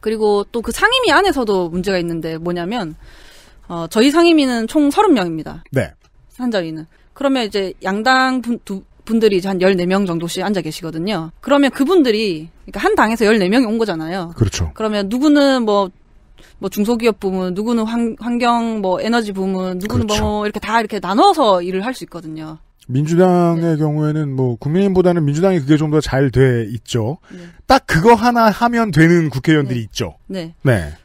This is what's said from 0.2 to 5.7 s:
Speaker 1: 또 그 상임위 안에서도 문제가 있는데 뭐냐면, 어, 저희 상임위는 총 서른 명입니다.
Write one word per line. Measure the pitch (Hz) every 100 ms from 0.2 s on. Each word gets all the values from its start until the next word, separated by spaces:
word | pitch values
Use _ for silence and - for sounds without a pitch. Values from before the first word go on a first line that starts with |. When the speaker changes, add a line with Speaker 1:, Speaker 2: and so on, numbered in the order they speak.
| 214 202 202
Speaker 1:
또 | 240
그 | 220
상임위 | 233 415 523 466
안에서도 | 302 392 277 220 196 175
문제가 | 170 185 185
있는데 | 170 165 160 160
뭐냐면, | 165 175 170 240 170 160 - - - - - - -
어, | 170 165
저희 | 220 262
상임위는 | 302 339 320 269 240 226
총 | 311 285
서른 | 285 427
명입니다. | 269 180 160 156 165 -